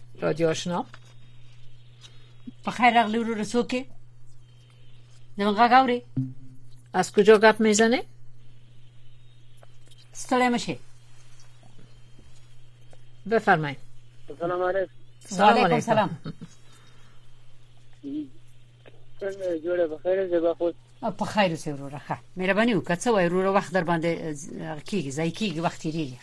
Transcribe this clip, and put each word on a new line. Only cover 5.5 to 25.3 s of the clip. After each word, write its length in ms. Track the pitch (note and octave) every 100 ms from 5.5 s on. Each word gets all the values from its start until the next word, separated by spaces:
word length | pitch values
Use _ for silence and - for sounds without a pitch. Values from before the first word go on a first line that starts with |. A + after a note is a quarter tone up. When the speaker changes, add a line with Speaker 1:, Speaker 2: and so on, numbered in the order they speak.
| G3+
Speaker 2:
غږ 160 | A#3+
اوري؟ 280 | B3 C4 B3 - - C4 - - - - - -
Speaker 1:
از 180 | F3+ F3+
کجا 260 | - G3 G#3+
گپ 240 | A3 G#3+
می‌زنه؟ 400 | A3 G#3 A3+ C4 - - - - - - - - - - - - - - - - - - - - -
Speaker 2:
ستړی 360 | - - B3+ B3
مه 80 | A#3+
شئ. 180 | - D3 - - - - - - - - - - - - - - - - - - - - - - - - -
Speaker 1:
بفرمایید. 460 | G#3+ G#3+ E3+ D3+ C3+ - - - - - D3
Speaker 3:
سلام 220 | E3+ F3+
علیکم. 300 | F3+ F#3 F#3 - - -
Speaker 1:
سلام 280 | - F#3 G#3
Speaker 2:
وعلیکم 180 | A3+ F#3+
Speaker 1:
علیکم. 140 | D#3
Speaker 2:
سلام. 300 | A3 A3 F#3+ D#3+ D#3+ - - - - - - - - - - - - - - - - - C#4 D4 C#4+ - - - - - - - - -
Speaker 3:
څنګه 260 | G3 G3 F#3 E3 D#3+
جوړه، 200 | F3 E3
په 60 | D#3
خیر 240 | F3 F#3+ F#3+
یې؟ 20 |
زه 100 | F3
به 140 | E3+
خود 220 | E3 E3+ E3 - - A#3 -
Speaker 2:
په 60 | G3
خیر 240 | G#3 G3
اوسئ، 220 | D#3+ -
وروره. 300 | C#3+ C#3 C#3+ -
ښه، 100 | C#3+ - -
مهرباني 360 | F#3 G3 A#3 G3
وکړه، 200 | - E3+
څه 120 | B3
وایې، 240 | A3 F3
وروره؟ 200 | F3+ F#3+
وخت 220 | G3 G3
در 100 | F#3
باندې، 220 | F3 E3+ E3+
اه، 760 | E3 E3 D3 - - D#3+ D3+
کېږي، 300 | - G3+ C#3
ضایع 220 | C3+ E3